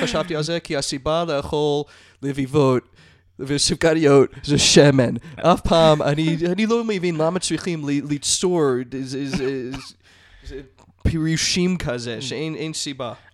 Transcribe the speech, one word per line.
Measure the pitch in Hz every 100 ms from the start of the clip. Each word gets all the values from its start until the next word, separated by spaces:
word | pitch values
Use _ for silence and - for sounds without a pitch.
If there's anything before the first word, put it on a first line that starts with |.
חשבתי | 254 160 175 151
על |
זה, | 151 170
כי | - 147
הסיבה | - 143 143 160
לאכול | 170 143 143 151 147 147 147 - - -
לביבות | 139 139 131 147 135 127 - _ - _ _ -
וסוכריות | 135 143 - 160 160 160 147 139 - -
זה | - 147
שמן. | - 175 143 135 117 120 165 -
אף | 160 185
פעם, | - 165 160 151
אני, | 143 147 160 156 175
אני | 185 220
לא | 233
מבין | 226 196 175 156
למה | 160 180
צריכים | - 160 185 165 143
ל-, | 143 143
ליצור | 147 - - 180 175 143 127 123
איזה, | 131 131 135
איזה, | 139 139 135 135 123 135 - - _ _ _ -
איזה | - 135 139 _ _ _
פירושים | - 165 160 160 - 185 180 180
כזה, | 151 123 117 110
שאין, | 127 120 160
אין | 156 156
סיבה. | 156 151 131 120 117 _